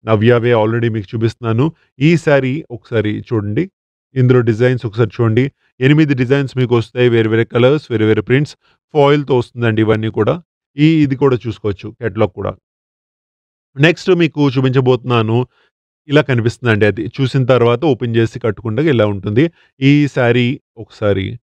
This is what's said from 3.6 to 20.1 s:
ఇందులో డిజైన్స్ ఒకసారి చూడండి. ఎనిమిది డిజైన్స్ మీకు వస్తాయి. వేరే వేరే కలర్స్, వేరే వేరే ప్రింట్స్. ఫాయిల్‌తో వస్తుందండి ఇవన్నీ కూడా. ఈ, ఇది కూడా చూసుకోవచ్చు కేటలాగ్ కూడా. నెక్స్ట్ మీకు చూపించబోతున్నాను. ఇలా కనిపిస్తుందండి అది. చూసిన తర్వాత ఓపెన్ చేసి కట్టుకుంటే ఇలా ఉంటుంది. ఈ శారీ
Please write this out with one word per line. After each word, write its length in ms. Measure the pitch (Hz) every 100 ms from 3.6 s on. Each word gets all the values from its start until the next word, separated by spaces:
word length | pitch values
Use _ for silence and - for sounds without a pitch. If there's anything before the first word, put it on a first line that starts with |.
| 185 _ _ _ _ 131
ఇందులో 260 | 127 131
డిజైన్స్ 420 | 120 107 127 123 120
ఒకసారి 260 | 104 120
చూడండి. 340 | - 113 110 135 _ _ _
ఎనిమిది 340 | 131 151 151 131
డిజైన్స్ 380 | 123 139 139 127
మీకు 180 | 123
వస్తాయి. 340 | 120 113 123 123
వేరే 200 | 117 110
వేరే 160 | 113 113
కలర్స్, 400 | 120 123 151 -
వేరే 180 | 110 107
వేరే 160 | 107
ప్రింట్స్. 320 | 104 127 147 - _ _ _
ఫాయిల్‌తో 400 | 151 143 147 135 127
వస్తుందండి 460 | 117 123 117 107
ఇవన్నీ 280 | 110 110 110
కూడా. 240 | 110 107 170 _ _ _ 143
ఈ, 100 | 151 160
ఇది 160 | 143 131
కూడా 200 | 143 123
చూసుకోవచ్చు 500 | 120 104 104 98 104
కేటలాగ్ 380 | 113 117 98 107
కూడా. 200 | - 98 98 _ _ _ _ _ _ _ _ _ _ _ 135
నెక్స్ట్ 340 | 151 170 - 180
మీకు 260 | 165 147 143
చూపించబోతున్నాను. 880 | 127 131 127 127 127 123 120 110 117 127 _ _ _ _ _ -
ఇలా 120 | 143
కనిపిస్తుందండి 600 | 147 123 110 - 120 104 104
అది. 180 | 101 -
చూసిన 340 | - 135 139 123
తర్వాత 360 | 127 117 120 160
ఓపెన్ 300 | 131 123 117
చేసి 220 | 113 123
కట్టుకుంటే 440 | 113 101 110 107 160
ఇలా 200 | 120 107
ఉంటుంది. 380 | 101 104 107 165 _ _ _
ఈ 140 | 135 147
శారీ 400 | 143